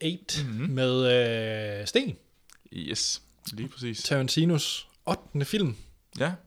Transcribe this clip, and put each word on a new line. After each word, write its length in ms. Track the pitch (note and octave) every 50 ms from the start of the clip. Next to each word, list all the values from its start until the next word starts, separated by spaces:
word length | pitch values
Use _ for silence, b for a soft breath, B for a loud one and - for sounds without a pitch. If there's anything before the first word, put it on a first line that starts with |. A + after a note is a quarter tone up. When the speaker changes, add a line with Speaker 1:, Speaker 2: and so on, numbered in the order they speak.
Speaker 1:
Eight 460 | E3 D#3+ F3+ F3+ - - - D3+ D3 B2+
Speaker 2:
Mhm. 220 | A2 A2 B2+ C3+
Speaker 1:
med, 1120 | C3+ C3 C3 B2+ B2+ C3 B2+ B2 B2+ B2 A#2+ A2+ A2+ A2+ A2 A2 A2 G#2+ G#2+ G#2 G2+ G2+
øh, 60 | G#2
Sten. 300 | - - A#3 C#4 A3 G#2 - _ _ _ _ _ - - - _ - -
Speaker 2:
Yes, 500 | E2+ D#2+ C#2 F#2 - - - - - - - _ _ - - -
lige 160 | G#2+ A2+ -
præcis. 340 | - - B2 A#2+ A2 - -
Speaker 1:
Tarantinos 880 | - D3 C3+ C3 B2 - D#3 D#3+ E3+ E3+ D3 - - - - - - _ _ _
ottende 380 | - F3+ - - - - D3 C#3
film. 300 | - - A2 G3 C#3 A2 - - - - - _ _ - -
Speaker 2:
Ja. 140 | C3+ D#3+ F3+ F3 -